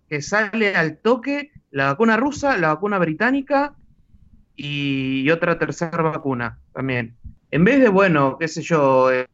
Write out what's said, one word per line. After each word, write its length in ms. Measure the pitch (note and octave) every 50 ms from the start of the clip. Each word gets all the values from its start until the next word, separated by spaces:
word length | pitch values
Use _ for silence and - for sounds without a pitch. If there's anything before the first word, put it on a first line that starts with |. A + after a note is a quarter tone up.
| _ _
que 140 | D3+ D3
sale 540 | C#3 - G3 G#3 A3 G3+ F#3+ A3+ G#3+ G#3 F#3
al 220 | F#3 E3 D#3+ D3+ -
toque 540 | - A3 B3 B3 A#3 C#4 C#4+ C#4+ C#4+ C#4+ - - - _
la 160 | - C#3 C#3 C#3
vacuna 280 | C#3 C#3 A3+ A3+ A3
rusa, 420 | G#3+ B3 D4 C4 - - C#4 C4 G3+
la 120 | E3+ D#3
vacuna 280 | D3+ D3+ F#3 G#3 G#3 G3
británica 800 | F3 E3 D#3 D#3 G#3+ A#3+ C4 C#4 C4+ - C#4+ C#4 C#4+ C#4+ - - - _ _ _ _ _ - - _ _ - - _ _ _
y, 680 | - C#3+ D3 C#3+ C#3+ C#3+ C#3 C#3 C3+ C3+ C3 C3+ C3+
y 80 | C3 C#3
otra 280 | E3 E3 F3 E3+ E3+ E3
tercera 420 | D#3 D3 C#3+ - F3 E3 D#3 E3
vacuna 580 | D#3+ D#3+ D3+ D#3 D#3 C#3+ C3+ A#2+ A#2+ A#2 A#2 - - _ -
también. 420 | - C3 C3+ B2+ B2 A#2+ A2+ - _ - - - - _ _
En 120 | - D3 E3+
vez 160 | G#3+ C4+ C#4
de, 100 | C4 A3+
bueno, 480 | F#3+ F#3 G3 F#3+ E3 D3 C#3 C3+ C3 -
qué 80 | E3 D#3+
sé 140 | - E3+
yo, 500 | D3+ - F3 D#3 C#3+ C3+ C3+ C3 C3 C3
eh, 160 | B2+ B2+ B2+ B2+